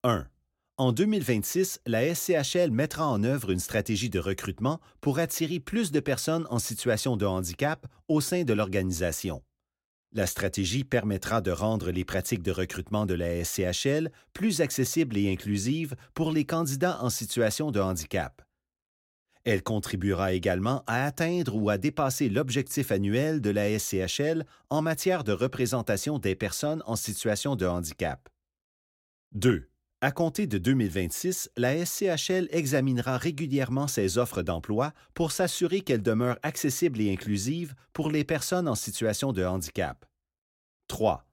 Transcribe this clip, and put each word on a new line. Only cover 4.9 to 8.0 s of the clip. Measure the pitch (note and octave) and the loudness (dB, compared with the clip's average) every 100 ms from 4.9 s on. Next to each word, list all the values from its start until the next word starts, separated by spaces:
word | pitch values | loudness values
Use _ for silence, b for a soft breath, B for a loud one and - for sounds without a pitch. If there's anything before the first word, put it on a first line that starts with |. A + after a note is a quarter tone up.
| b | b
pour | D3 C#3 | -2 0
attirer | E3 - D#3+ E3+ | -2 -2 -2 -4
plus | - G#3+ G3+ | -2 -2 0
de | D3 | 0
personnes | C#3+ B2 - D#3+ D#3 | 0 -2 0 -2 0
en | A#2+ | -2
situation | - A2 B2 A2 C3+ A2 | -2 -2 0 2 0 0
de | G2+ | 2
handicap | F#2 F2 F2 C#3+ D#3+ - b | 0 -2 -2 -2 -2 -10 b